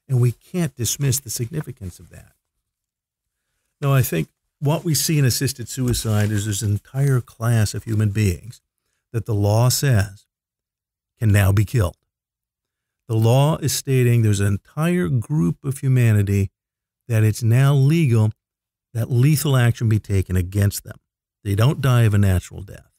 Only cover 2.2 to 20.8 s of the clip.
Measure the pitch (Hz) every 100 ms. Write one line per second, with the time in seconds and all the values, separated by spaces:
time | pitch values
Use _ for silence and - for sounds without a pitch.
2.2 | - _ _ _ _ _ _ _ _ _
3.2 | _ _ _ _ _ _ 143 135 - 165
4.2 | 151 _ _ _ 143 160 175 139 - 151
5.2 | 131 - 135 - 117 - 123 117 113 104
6.2 | 104 107 107 101 107 101 - 131 139 127
7.2 | - - 113 117 104 104 113 107 107 104
8.2 | 104 80 110 - _ _ _ _ _ 110
9.2 | 110 101 101 107 123 - 143 110 95 -
10.2 | _ _ _ _ _ _ _ _ _ -
11.2 | 110 101 95 101 101 123 87 - _ _
12.2 | _ _ _ _ _ _ _ _ - 113
13.2 | 113 131 143 165 127 - - 131 120 120
14.2 | 110 101 101 98 - - 165 180 175 127
15.2 | 104 151 170 - 143 131 135 127 117 104
16.2 | 98 101 98 _ _ _ _ _ - 110
17.2 | 107 107 113 120 139 143 135 131 131 117
18.2 | 110 - _ _ _ _ _ 113 117 120
19.2 | 139 143 151 131 120 - 113 107 - 98
20.2 | 90 92 87 101 101 -